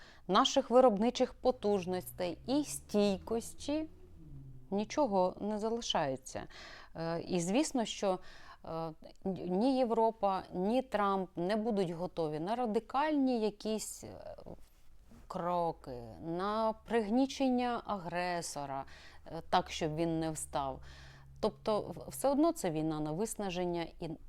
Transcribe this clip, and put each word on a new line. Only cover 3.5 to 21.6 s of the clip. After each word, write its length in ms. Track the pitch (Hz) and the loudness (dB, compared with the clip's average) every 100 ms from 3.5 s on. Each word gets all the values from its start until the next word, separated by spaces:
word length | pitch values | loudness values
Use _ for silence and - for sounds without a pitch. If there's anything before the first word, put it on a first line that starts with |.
| - - 302 311 - - - 151 139 - - - | -8 -2 -2 -2 -10 -18 -18 -16 -14 -14 -16 -4
нічого 640 | 196 214 - 269 196 185 - | -2 0 2 4 4 4 2
не 180 | 202 214 | -4 -2
залишається. 880 | 220 233 226 208 147 131 - 104 - - - - - 165 | 0 -2 0 0 0 -2 -6 -10 -10 -12 -16 -16 -14 -8
Е, 260 | 165 170 | -4 -4
і 180 | - 180 | 0 0
звісно, 460 | 170 220 311 262 214 | 2 2 2 0 -2
що, 340 | - 202 180 - - - - - | 0 0 0 -4 -16 -18 -16 -10
е, 40 | |
н-, 240 | 165 165 156 - - 190 180 175 | -6 -6 -8 -16 -8 -6 -4 -2
ні 320 | 180 254 262 | 2 4 4
Європа, 680 | 247 226 226 220 196 190 - | 4 4 2 2 0 0 -2
ні 280 | 180 190 247 | -2 2 2
Трамп 480 | 262 208 202 196 180 - | 0 0 2 2 -2 -2
не 200 | 175 214 | 0 0
будуть 340 | 214 202 180 | 0 0 0
готові 500 | 165 180 - 160 151 | -2 -4 -2 -2 -2
на 160 | 175 233 | -2 0
радикальні 840 | 247 214 226 262 311 294 262 240 | 0 0 0 0 2 4 4 4
якісь, 640 | 214 208 214 220 - - | 0 -2 -4 -4 -4 -10
е, 320 | - - - - - - - - - - - - - | -12 -14 -12 -14 -14 -14 -16 -20 -20 -20 -20 -20 -10
кроки, 720 | 180 170 175 170 151 - 123 117 92 160 | -4 0 0 0 -2 -8 -10 -12 -10 -6
на 480 | 170 202 214 220 220 - | -4 -2 0 0 -2 0
пригнічення 960 | 226 202 240 269 - 269 247 247 240 - | 0 4 4 4 4 2 2 0 -2 -4
агресора, 1000 | 202 170 175 180 175 165 151 139 135 131 - - - - | -4 -4 -2 0 -2 -4 -6 -6 -6 -8 -14 -18 -18 -12
е, 160 | 160 - | -10 0
так, 200 | 180 - | 0 2
щоб 260 | - 165 156 | 0 -2 0
він 240 | 170 165 | 0 0
не 120 | 160 | 0
встав. 480 | 156 - 151 135 131 - - - - - - | -4 -4 -2 -2 -6 -10 -16 -18 -18 -20 -2
Тобто 420 | 220 - | -2 -2